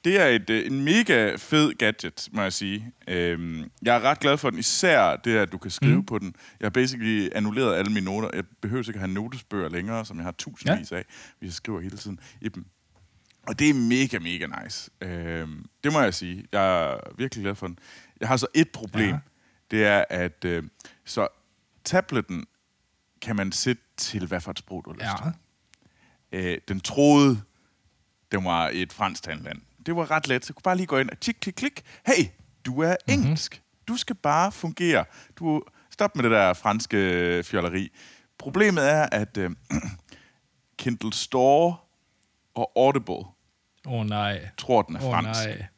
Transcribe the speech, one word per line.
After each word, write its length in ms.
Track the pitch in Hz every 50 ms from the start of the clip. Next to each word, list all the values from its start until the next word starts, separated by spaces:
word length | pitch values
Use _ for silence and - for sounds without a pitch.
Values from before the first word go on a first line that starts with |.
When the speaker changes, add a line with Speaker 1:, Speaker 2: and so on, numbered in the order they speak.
| -
Speaker 1:
Det 180 | 170 190 202
er 40 | 175
et, 240 | 139 120 110 92 -
øh, 160 | 113 110 -
en 160 | 95 139 135 139
mega 520 | 147 185 226 233 214 156 117 110 101 62
fed 380 | - - - 151 151 151 135 -
gadget, 520 | - 117 107 110 - - 85 _ - - -
må 100 | - 110
jeg 120 | 101 95 90
sige. 380 | - 101 95 98 104 110 120 _ _ -
Øhm, 640 | - 92 90 87 87 85 85 85 82 80 80 76 - _ _
jeg 140 | - 120 120
er 40 | 120
ret 180 | 110 135 151 -
glad 180 | - 143 143
for 120 | 147 - 127
den, 100 | 110 120
især 560 | 113 - - - 190 180 160 127 98 85 69
det, 220 | - - 120 113
at 140 | 110 101 90
du 60 | -
kan 140 | 80 - 95
skrive 240 | - - 139 139 151
Speaker 2:
Mhm. 100 | 185 196
Speaker 1:
på 140 | - 117 104
den. 160 | 98 92 82 - - - - _
Jeg 60 | -
har 40 | 104
basically 600 | - 127 127 131 131 120 110 110 110 104 98 - -
annulleret 400 | 107 104 104 104 127 131 113 87
alle 160 | 85 98 104
mine 140 | 107 104 95
noter. 240 | 95 98 107 110 - -
Jeg 100 | 92 87 _ _ _
behøver 200 | - 101 117 127
ikke 120 | 117 110 104
at 60 | 101
have 120 | 95 95 92
notesbøger 560 | 101 107 120 131 123 - _ 107 101 87 78
længere, 360 | 85 87 90 107 113 113 110
som 120 | - -
jeg 60 | 82 85
har 80 | 90
tusindvis 600 | 85 - - 151 - - - 143 180 214 - -
Speaker 2:
Ja. 60 | 85
Speaker 1:
af, 80 | 90 98 _ - - - - _ _
hvis 80 | -
jeg 60 | 92 85
skriver 260 | - _ 113 107 85
hele 160 | 87 95 95
tiden 220 | 104 - 107 95 85 - - - -
i 80 | - 113
dem. 160 | - 92 - - _ _ _ _ _ _ _ _ _ _ _ _ _ _ _
Og 120 | - 127 131
det 100 | 147 151
er 40 | 143
mega, 460 | 131 117 117 123 127 135 123 120 95
mega 440 | 85 85 90 82 80 73 - - 98
nice. 260 | 92 - - - - _ _
Øhm, 640 | 92 90 87 87 85 85 82 82 80 78 76 - - - _ _ -
det 100 | 143 156
må 80 | 156
jeg 120 | 131 101 87
sige. 320 | - 92 87 90 98 - -
Jeg 320 | - 101 98 95 92 87 82 69
er 60 | 65 50 50 - -
virkelig 260 | - 123 135 - 113 98
glad 120 | 98 101
for 120 | - 98
den. 120 | 90 85 - _ - - - - _ _ _
Jeg 80 | 110
har 100 | 113 131
så 100 | 127 - - -
et 160 | 151 160 -
problem. 400 | - - 113 98 - 110 107 98
Speaker 2:
Ja. 80 | - 147 - _ _ _ _ _ _ _ _ _
Speaker 1:
Det 140 | 110 110 107
er, 200 | 104 101 101 - -
at, 360 | - 90 87 87 - _ -
øh, 180 | 90 85 82 78 - _ _ - - _ _ _
så 220 | - - 117 101 - _ _ _ _ _ _ _ _ _ _ _
tabletten 640 | - 170 180 190 - 147 120 98 - 90 82 - _ _ _ _ _ _ _ _ _ _ _ _ _ _ _
kan 140 | - 117 113
man 160 | 101 98 95
sætte 300 | - - - 127 123 - _ _ _
til, 300 | - - - - 104 90
hvad 140 | 82 98 85
for 100 | - 98
et 80 | - -
sprog, 260 | - _ 92 85 -
du 40 | -
har 60 | 85
lyst 100 | - -
Speaker 2:
Ja. 260 | 95 98 - - 165 165 _ _ _ _ _ _ _ _ _ _ _ _ _ _ _ _ _ _ _ - 92
Speaker 1:
til. 40 | 92 90 87
Øh, 40 | - _
den 120 | - 98 95
troede, 600 | - - - 143 143 147 147 143 143 139 123 107 104 _ _ _ _ _ _ _ _ _ _ _ _ _ _ _ _ _
den 140 | - 98 92
var 240 | 90 85 82 82 69
i 120 | 60 90
et 120 | 90 - -
fransk 320 | - 101 95 - - -
land. 360 | - 78 78 - 78 - - _ _ _ _ -
Det 100 | 160 170
var 160 | 170 165 143
ret 160 | 156 156 -
let. 180 | 139 131 123 -
Så 40 | -
jeg 40 | 151
kunne 60 | - -
bare 120 | 190 185
lige 100 | 180 185
gå 100 | 165 147
ind 120 | 135 135 120
og 100 | - _
klik, 180 | - 247 226 _
klik, 120 | - 202 180
klik. 280 | - 247 294 _ - _ - - - _
Hey, 200 | - 277 392 302 95 - _ - _ _ _ _
du 160 | 131 127 139
er 140 | 160 165 180 - -
Speaker 2:
Mhm. 120 | - 269 285
Speaker 1:
engelsk. 420 | 208 135 156 151 - - - - _ _ _ _ _
Du 100 | - 233
skal 180 | 240 - - 233
bare 360 | - - 147 147 160 180 202
fungere. 540 | 208 - - 165 - - 175 170 151 95 82 - - - - _ _ -
Du, 240 | 170 160 151 151 - - _ _ _ _
stop 260 | - - 208 202 -
med 80 | 147 120
det 80 | 117
der 220 | 113 107 98 92 90
franske 880 | - - 107 104 110 - - 113 101 98 92 90 87 87 87 87 87 85
fjolleri. 460 | - - 95 87 85 87 95 98 - _ - - - - _ _ _ _
Problemet 520 | - - 139 135 185 214 208 185 160 139 143
er, 180 | 151 156 151 -
at, 260 | - 104 107 101 _
øh, 140 | 104 92 90 82 - _ _
<clears throat> 1080 | - 73 - 85 - - _ _ - - _ _ _ _ _ _ _ _ _ _ _ -
Kindle 340 | - 127 120 104 - 110 -
Store 640 | - - - - 127 127 135 139 151 170 175 170 170 _ _ _ _ _ _ _ _ _ _ _ _ _ _ _
og 160 | 120 117 - _
Audible 480 | - 127 135 139 135 110 - 87 - - 95 _ _ _ _ _ _ _ _ _ _ -
Speaker 2:
Åh, 180 | 135 127 117 110
nej. 440 | 107 104 104 104 101 101 95 - 95 _
Speaker 1:
tror, 240 | - - - 123 110
den 140 | 101 - 80
er 80 | 80 135
Speaker 2:
Åh, 60 | 127
Speaker 1:
fransk. 280 | 120 85 85 - 113 113 110
Speaker 2:
nej. 200 | 107 101 101 101 - _